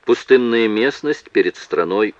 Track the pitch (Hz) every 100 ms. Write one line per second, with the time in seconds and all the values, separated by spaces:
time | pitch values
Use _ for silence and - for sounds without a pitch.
0 | - 123 - 131 120 117 113 107 127 -
1 | 151 151 - - 90 - - 78 85 98
2 | 107